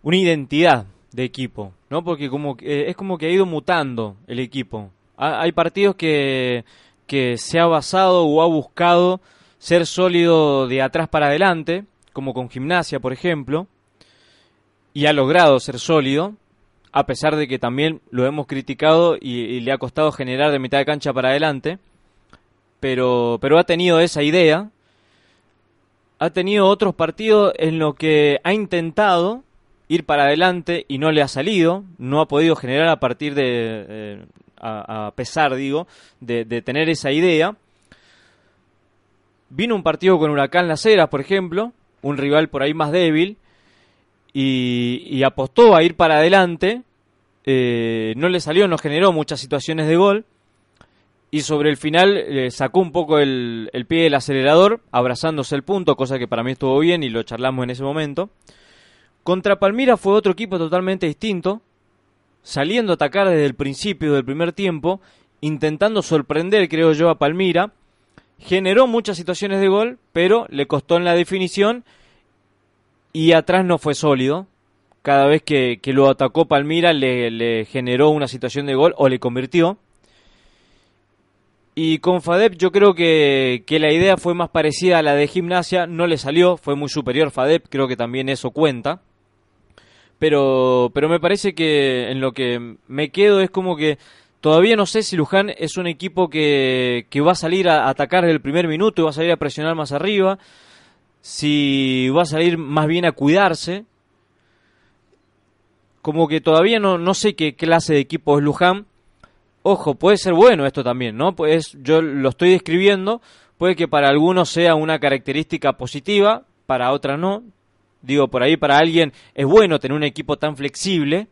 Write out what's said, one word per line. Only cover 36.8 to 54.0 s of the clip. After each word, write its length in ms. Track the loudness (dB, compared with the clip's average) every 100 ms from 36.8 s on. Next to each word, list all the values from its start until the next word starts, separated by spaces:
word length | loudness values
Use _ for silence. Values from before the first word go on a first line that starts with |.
| -2
esa 240 | -2 -2
idea. 440 | 0 2 2 0 -4 _ _ _ _ _ _ _ _ _ _ _ _ _ _ _ _ _ _ _
Vino 240 | -6 -2
un 80 | 0
partido 360 | -2 0 2 4
con 120 | 2
Huracán 360 | 0 0 0 0
Las 200 | 0 4
Heras, 220 | 4 4
por 120 | 0
ejemplo, 540 | -2 -4 -2 -6 -6 _ _ _
un 160 | -8 -4
rival 320 | 0 2 2
por 140 | -2
ahí 100 | -4
más 180 | -2 -2
débil, 460 | 2 2 2 0 -4 _ _ _ _ _ _ _ _ _
y, 680 | -2 -2 0 -2 -2 -4 -6 -6
y 140 | -2
apostó 520 | 0 -2 -2 6 8 8
a 60 |
ir 120 | 4
para 220 | 2 4 4
adelante, 680 | 6 4 2 0 -2 -4 -12 _ _ _ _ _
eh, 720 | -2 0 0 -2 -2 -4 -4 -2
no 140 | -2
le 100 | -2
salió, 280 | 0 2 2
no 100 | 0
generó 340 | -2 2 2
muchas 280 | 2 -4 -8
situaciones 480 | -6 -6 -4 -4 0
de 80 | 4
gol, 280 | 4 2 -4 _ _ _ _ _ _ _ _ _ _
y 120 | -6
sobre 260 | -4 0 0
el 80 | -2
final, 400 | -2 2 2 2
eh, 340 | -4 -4 -6
sacó 300 | -4 -2 0
un 120 | 0
poco 260 | -4 0 0
el, 500 | 2 -2 -6 -8 -8
el 100 | -10
pie 200 | -4 0